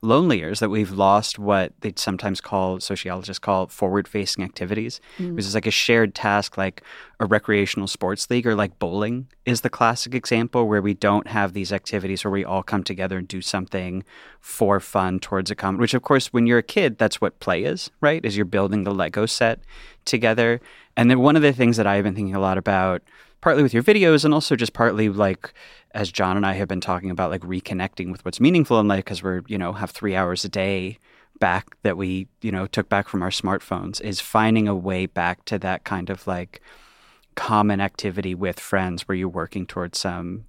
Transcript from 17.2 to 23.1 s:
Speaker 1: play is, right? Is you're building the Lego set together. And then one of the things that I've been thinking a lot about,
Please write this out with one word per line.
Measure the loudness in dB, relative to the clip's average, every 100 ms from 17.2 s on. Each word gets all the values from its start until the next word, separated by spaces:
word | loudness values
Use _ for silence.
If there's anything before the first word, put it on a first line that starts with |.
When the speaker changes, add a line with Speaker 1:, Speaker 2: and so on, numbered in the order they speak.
| -4 -2
Speaker 1:
play | -2 -2
is, | -2 -4 -8 _
right? | 0 2 -2
Is | -2
you're |
building | 0 2 2 0
the | 0
Lego | 0 -2 0
set | -2 2 0 0 -8 -20 -20 -14
together. | -4 0 2 4 2 2 -4 -20 -8 2
And | 4
then | 6
one | 6
of | 6
the | 6
things | 6 4 4
that | 2
I've | 2
been | 0
thinking | -2 -4
a | 0
lot | 0 0
about, | 2 2 2 -2 _